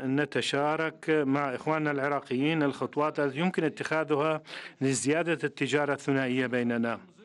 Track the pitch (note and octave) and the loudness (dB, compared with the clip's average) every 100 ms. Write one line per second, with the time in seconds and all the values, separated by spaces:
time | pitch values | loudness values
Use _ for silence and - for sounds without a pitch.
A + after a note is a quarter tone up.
0 | C3+ C3+ C#3+ C3 - C#3 D3 D#3 D#3+ D#3 | 0 0 0 -2 0 0 0 0 -2 -4
1 | - D#3 C3+ C#3 C#3+ B2 D#3 D#3 D3+ C#3+ | 0 2 2 0 0 -2 -2 0 0 0
2 | C#3 C#3+ - B2 D3 E3 C#3+ B2+ B2 D3 | 0 -2 -2 0 0 2 0 0 -4 0
3 | D3+ D3+ C#3+ C3 F3+ F#3 D#3 D3+ - D#3+ | 0 0 -2 0 0 0 -2 -2 -2 0
4 | D3+ D3 D#3 D#3 - - - - C3+ B2+ | 2 2 2 0 -4 -14 -16 -2 0 0
5 | A#2+ D#3 E3+ D#3+ D3+ - C3+ C#3+ C#3+ C3+ | 2 0 2 0 -2 -2 0 2 2 0
6 | - C3+ B2+ B2+ B2+ B2 A#2+ A#2+ A#2 G#2+ | 0 0 2 0 0 0 0 0 -2 -4
7 | - - | -10 -20